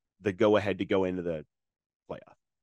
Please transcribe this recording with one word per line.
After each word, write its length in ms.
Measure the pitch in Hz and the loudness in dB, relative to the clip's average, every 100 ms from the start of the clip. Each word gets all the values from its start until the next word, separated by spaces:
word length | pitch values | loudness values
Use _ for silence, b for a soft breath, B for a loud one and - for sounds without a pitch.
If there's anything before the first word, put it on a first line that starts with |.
| _ _ | _ _
the 120 | 104 | -4
go-ahead 460 | 92 107 107 101 92 | 2 4 4 2 -4
to 60 | 98 | -2
go 180 | 98 | 0
into 160 | 92 92 | 0 -2
the 240 | 87 78 76 _ _ _ _ _ - | -4 -6 -10 _ _ _ _ _ -16
playoff 260 | - - _ _ _ | -16 -18 _ _ _